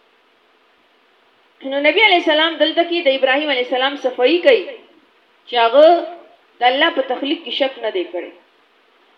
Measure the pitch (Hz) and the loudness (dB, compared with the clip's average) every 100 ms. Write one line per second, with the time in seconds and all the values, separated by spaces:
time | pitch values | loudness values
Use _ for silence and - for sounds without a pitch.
0 | _ _ _ _ _ _ _ _ _ _ | _ _ _ _ _ _ _ _ _ _
1 | _ _ _ _ _ _ 269 277 294 349 | _ _ _ _ _ _ -8 0 0 2
2 | 427 349 330 302 330 302 311 320 339 349 | 4 2 2 0 0 0 0 0 -2 0
3 | 277 269 262 277 302 254 247 254 269 285 | 0 0 0 0 -2 -4 -2 -2 -2 -2
4 | 254 254 254 349 339 220 180 240 _ _ | -6 0 0 4 4 2 0 -16 _ _
5 | _ _ _ _ - 240 226 262 320 339 | _ _ _ _ -6 0 2 6 6 4
6 | 330 349 - _ _ _ 247 269 320 269 | -2 -14 -20 _ _ _ 0 2 0 0
7 | 262 240 277 320 247 - 269 240 220 190 | -6 -6 -6 -6 -8 -6 -6 -4 -6 -6
8 | 170 175 - - _ _ _ _ _ _ | -6 -10 -12 -18 _ _ _ _ _ _
9 | _ | _